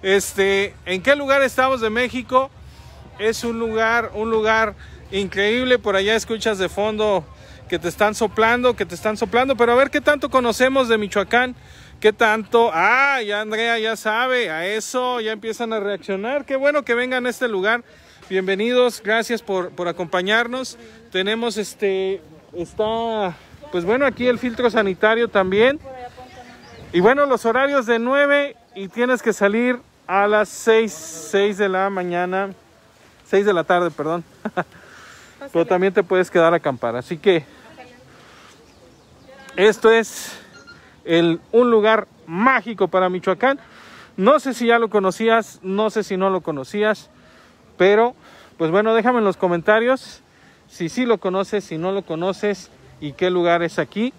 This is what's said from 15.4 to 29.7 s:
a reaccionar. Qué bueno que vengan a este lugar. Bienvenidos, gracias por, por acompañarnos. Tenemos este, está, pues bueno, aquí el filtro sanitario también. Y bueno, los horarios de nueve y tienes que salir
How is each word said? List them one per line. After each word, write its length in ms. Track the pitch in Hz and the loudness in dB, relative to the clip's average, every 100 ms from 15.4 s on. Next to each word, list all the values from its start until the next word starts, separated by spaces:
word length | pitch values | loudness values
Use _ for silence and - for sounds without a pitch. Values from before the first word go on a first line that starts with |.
| 226 214 233 | -8 -8 -6
a 60 | 220 | -4
reaccionar. 640 | 202 196 - 190 220 285 - | -4 -6 -6 -6 -4 -6 -4
Qué 100 | 269 | 0
bueno 260 | 277 294 | 0 0
que 120 | - | 0
vengan 320 | 233 254 254 247 | -2 0 -2 -4
a 20 | |
este 180 | 233 247 | -4 -4
lugar. 380 | 202 196 240 - - - - - | -2 0 -2 -4 -20 -20 -20 -6
Bienvenidos, 720 | 190 190 190 226 247 247 - | -4 -2 -2 0 2 2 0
gracias 380 | 196 220 220 226 | -2 -2 0 -6
por, 280 | - 190 175 | -4 -6 -4
por 160 | - 175 | -6 -6
acompañarnos. 920 | 165 175 180 185 220 233 247 254 - 220 - - | -6 -4 -2 0 0 -2 -6 -10 -14 -20 -20 -8
Tenemos 460 | 185 190 226 233 214 | -4 -2 -2 -4 -4
este, 640 | 202 - 202 190 190 190 151 156 - | -8 -4 -2 0 -2 -4 -10 -20 -18
está, 800 | 165 170 - 214 226 233 220 190 160 - - - | -12 -12 -4 -2 -2 -2 -2 -4 -6 -20 -20 -8
pues 120 | 180 | -4
bueno, 220 | 170 247 277 | 0 0 0
aquí 220 | 190 247 | 0 0
el 100 | 240 | 0
filtro 320 | 247 226 240 | -4 -2 0
sanitario 580 | 226 202 180 214 226 233 | 0 -2 0 0 2 0
también. 500 | 202 185 196 226 294 269 262 247 - - - - - - - - | 0 0 2 2 2 -10 -16 -16 -18 -20 -20 -20 -20 -20 -20 -4
Y 80 | 175 | 2
bueno, 260 | 190 277 285 | 4 4 2
los 180 | 247 | 2
horarios 420 | 226 226 277 285 226 | 0 0 2 0 0
de 120 | 233 | 0
nueve 580 | 240 277 285 285 285 - _ | 0 2 2 2 0 -8 _
y 120 | 185 196 | -14 -12
tienes 320 | 226 247 254 | -4 -2 0
que 120 | 233 | -2
salir 460 | 202 202 220 247 | 0 0 2 0